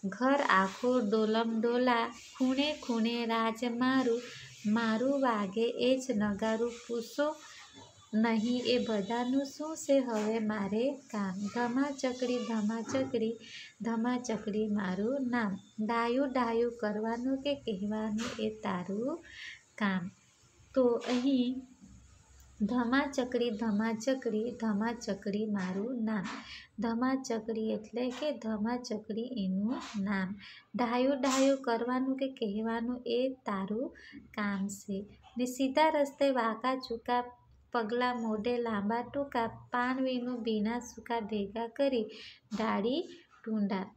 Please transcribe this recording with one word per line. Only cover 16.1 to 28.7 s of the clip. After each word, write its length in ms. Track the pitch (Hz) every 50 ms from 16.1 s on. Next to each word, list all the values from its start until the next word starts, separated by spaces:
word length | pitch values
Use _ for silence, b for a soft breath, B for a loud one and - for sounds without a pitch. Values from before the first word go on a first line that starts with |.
| 240 262 277 269
ડાયું 400 | 254 262 247 233 226 226 240 240
કરવાનું 680 | 233 - - 208 208 208 214 226 226 233 247 262 269 269
કે 120 | 269 285 285
કહેવાનું 880 | 277 - - 214 185 202 208 214 220 214 220 208 220 233 247 - -
એ 80 | 214 220
તારું 720 | 214 - - 208 190 180 175 180 190 202 233 269 311 330 B B B B B B B B B B _ -
કામ. 340 | 220 196 190 185 175 190 - _ _ _ _ _ - - _ - - - -
તો 260 | 269 254 247 233 233 - -
અહીં 540 | 254 247 247 277 277 254 247 247 262 - - - - _ - - - - - - - - - - - - - - - -
ધમાચકડી, 880 | 214 202 247 247 240 226 254 277 294 277 277 - 247 247 - 240 240 240
ધમાચકડી, 1000 | 220 202 233 226 202 202 220 226 226 220 - - 262 262 - 233 208 214 214 247
ધમાચકડી 960 | - - 226 220 208 202 214 233 240 233 - - 196 196 - 214 190 208 220
મારું 580 | 214 208 202 185 185 185 196 202 240 269 240 220
નામ. 200 | 214 220 208 180 B B B B B B B B B _ -
ધમાચકડી 880 | 202 233 226 226 254 262 262 262 - - 233 220 220 - 220 220 220 220
એટલે 400 | 214 202 214 - - 233 247 254
કે 220 | 247 - 302 302
ધમાચકડી 1000 | 269 220 - 220 220 208 208 226